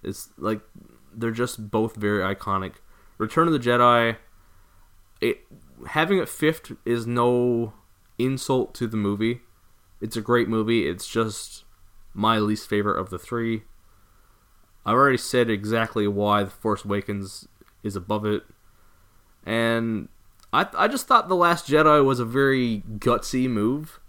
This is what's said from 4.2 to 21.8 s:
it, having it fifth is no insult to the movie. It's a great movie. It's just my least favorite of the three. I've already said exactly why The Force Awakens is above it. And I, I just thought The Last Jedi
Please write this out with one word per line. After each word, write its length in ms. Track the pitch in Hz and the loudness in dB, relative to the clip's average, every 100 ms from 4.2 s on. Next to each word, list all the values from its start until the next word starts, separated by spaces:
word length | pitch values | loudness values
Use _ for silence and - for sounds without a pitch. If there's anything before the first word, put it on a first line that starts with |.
| - - _ - _ _ - - _ _ | -12 -20 _ -20 _ _ -20 -20 _ _
it, 180 | 117 - - - - - 64 | -2 -2 -8 -20 -20 -20 -8
having 300 | 151 165 196 | -4 0 0
it 100 | 98 | -2
fifth 460 | - 151 160 - 117 | 0 0 0 -8 -12
is 240 | - 120 113 | -4 -2 -2
no 680 | 120 120 123 123 120 113 - _ _ _ _ | 0 2 4 2 0 -2 -8 _ _ _ _
insult 540 | 127 135 - 131 117 - | -2 -2 0 0 0 -4
to 120 | 117 | -4
the 100 | 110 | -2
movie. 420 | 101 101 110 120 - _ _ _ _ - | -2 0 -2 -2 -10 _ _ _ _ -12
It's 160 | 110 117 | -8 -8
a 40 | |
great 280 | 107 120 110 | 0 2 2
movie. 360 | 113 107 117 78 | 0 2 2 0
It's 220 | 90 - | -4 -6
just 560 | 113 110 101 - - - - - - - | -2 -2 -4 -14 -18 -20 -20 -20 -20 -18
my 260 | - 110 110 | -2 0 2
least 280 | 104 107 - | 2 -2 -2
favorite 320 | 104 104 - | -2 0 -2
of 100 | 95 | -4
the 100 | 92 | -10
three. 440 | - 120 113 110 - - - - _ _ _ _ _ _ _ _ - | -8 -4 -2 -4 -8 -20 -20 -20 _ _ _ _ _ _ _ _ -2
I've 100 | 113 | 4
already 220 | 139 127 | 4 2
said 320 | - 123 117 | 0 0 2
exactly 580 | 107 104 113 113 117 104 | 0 0 -2 -2 0 -2
why 360 | 101 104 104 | 0 2 2
The 60 | 98 | 0
Force 340 | - 113 101 | -4 -4 -4
Awakens 640 | 101 101 95 101 95 - - _ _ _ | -2 -4 -4 -8 -8 -14 -20 _ _ _
is 120 | 107 98 | -8 -8
above 300 | 90 107 107 | -4 -4 -2
it. 180 | 104 - - _ _ - _ _ _ _ _ - | -4 -6 -20 _ _ -20 _ _ _ _ _ -6
And 640 | 113 117 117 113 110 - - - _ - | -2 0 0 -2 -4 -6 -16 -20 _ -4
I, 160 | 135 196 - | -2 -2 0
I 120 | 208 | 0
just 180 | 262 - | 0 2
thought 220 | 254 170 | 2 4
The 60 | 185 | 2
Last 320 | 175 170 - | 4 2 2
Jedi 360 | 151 | 4